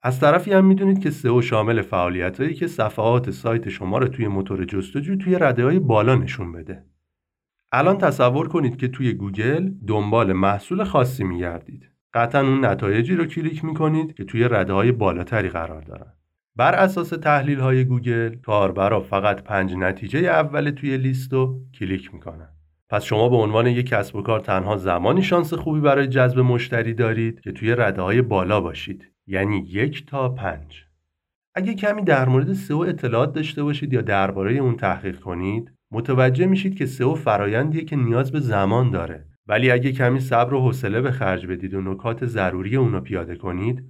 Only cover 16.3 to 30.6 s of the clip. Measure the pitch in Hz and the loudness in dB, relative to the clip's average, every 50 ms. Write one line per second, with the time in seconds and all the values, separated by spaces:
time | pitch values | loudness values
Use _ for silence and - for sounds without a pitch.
16.3 | _ _ _ _ _ 113 120 156 185 190 190 190 190 180 165 - 170 160 156 151 | _ _ _ _ _ 2 2 2 4 4 2 2 2 -2 -4 -4 -6 -2 2 2
17.3 | 147 143 135 139 143 135 131 131 131 131 131 127 127 120 107 120 117 117 117 113 | 2 2 2 0 0 0 2 2 4 4 4 2 0 0 0 0 0 0 0 -2
18.3 | 117 120 - - 107 104 98 95 92 101 98 101 110 104 95 - 101 98 98 104 | -4 -8 -4 0 2 2 2 2 2 2 2 2 2 0 -2 -2 -2 2 2 2
19.3 | 98 95 - - 107 98 95 95 92 92 92 92 95 - 113 98 - 147 175 180 | 0 0 -4 -4 -2 0 0 0 -2 0 -2 -2 -2 -4 -8 -6 -2 0 0 2
20.3 | 165 160 156 147 151 147 147 143 - 135 - 139 135 131 131 131 131 131 - - | 2 2 2 0 -2 -2 -2 -2 -4 -4 -4 -4 -2 0 0 0 -2 -2 -4 -2
21.3 | 131 131 131 131 131 - - - - - 107 92 95 95 - - - 87 - - | 0 0 0 0 -2 -8 -12 -16 -10 -8 -4 -4 -4 -4 -6 -10 -20 -16 -16 -16
22.3 | 80 80 78 - - _ _ _ _ _ _ _ - 107 - - 113 107 113 123 | -16 -16 -20 -20 -20 _ _ _ _ _ _ _ -4 -4 -2 0 2 2 4 4
23.3 | 123 120 110 104 107 110 117 123 120 120 123 127 120 107 104 - - 104 98 113 | 4 4 2 4 2 2 4 4 2 0 0 0 0 -2 -2 -4 -8 -8 -4 -2
24.3 | 113 110 - - 101 95 92 101 107 98 90 92 87 87 87 104 139 185 190 - | -2 -2 0 -2 -2 0 0 -2 -2 -2 0 -2 -2 2 2 2 2 2 2 2
25.3 | 180 175 170 160 170 156 - 160 156 156 151 147 139 139 139 131 127 135 127 127 | 2 0 0 0 -4 -6 -4 -2 -2 2 4 4 4 4 2 2 2 4 4 4
26.3 | 123 127 127 123 123 120 120 - 127 117 113 113 117 113 120 110 110 110 113 113 | 4 4 4 4 4 2 0 -2 -2 -2 -2 -2 0 0 0 0 2 0 -2 -2
27.3 | 113 - _ 98 92 - 101 110 120 123 117 101 92 98 90 92 104 123 123 113 | -4 -6 _ -12 -10 -4 0 0 2 2 2 0 0 -2 -2 0 2 2 2 2
28.3 | 110 95 92 90 107 104 85 85 80 - - - 95 - - _ _ _ _ - | 2 0 2 2 0 0 0 -2 -8 -10 -12 -12 -14 -14 -16 _ _ _ _ -6
29.3 | 95 95 98 101 104 98 - 87 90 98 120 147 151 - - - 139 139 131 127 | -4 -2 0 0 -2 -2 -4 -6 -4 -4 -4 -2 -4 -10 -14 -10 -6 -4 -4 -4
30.3 | 127 - - 92 80 73 | -4 -4 -6 -8 -8 -8